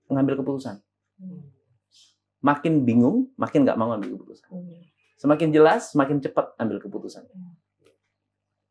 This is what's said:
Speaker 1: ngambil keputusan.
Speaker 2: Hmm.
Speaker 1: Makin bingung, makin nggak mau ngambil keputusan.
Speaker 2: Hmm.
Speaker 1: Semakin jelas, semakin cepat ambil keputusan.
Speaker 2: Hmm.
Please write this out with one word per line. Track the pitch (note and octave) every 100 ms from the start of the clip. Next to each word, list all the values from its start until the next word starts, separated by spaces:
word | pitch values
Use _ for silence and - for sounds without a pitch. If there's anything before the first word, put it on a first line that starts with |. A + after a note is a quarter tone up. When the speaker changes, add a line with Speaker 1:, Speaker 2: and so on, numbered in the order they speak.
| _
Speaker 1:
ngambil | C3+ C3+ C3+
keputusan. | C3+ C#3 B2 G2+ _ _ _ _
Speaker 2:
Hmm. | F#3 D#3 - _ _ _ _ _ _ _ _ _
Speaker 1:
Makin | C3+ C#3+ E3+ D#3
bingung, | A#2+ A#2 B2 A3 C4 -
makin | A2+ D#3+
nggak | C3 -
mau | A2+
ngambil | A2 F#2+ -
keputusan. | - - _
Speaker 2:
Hmm. | F3+ F3 E3+ - _ _ _
Speaker 1:
Semakin | C#3 D3+ D#3+
jelas, | D3+ D#3 A3+ - D3+
semakin | C3+ D3
cepat | C3+ - C3+ -
ambil | A2+ G2+
keputusan. | G#2 G#2 G2+ - -
Speaker 2:
Hmm. | F#3 F3+ E3+ _ _ _ _ _ _ _ _ _ _ _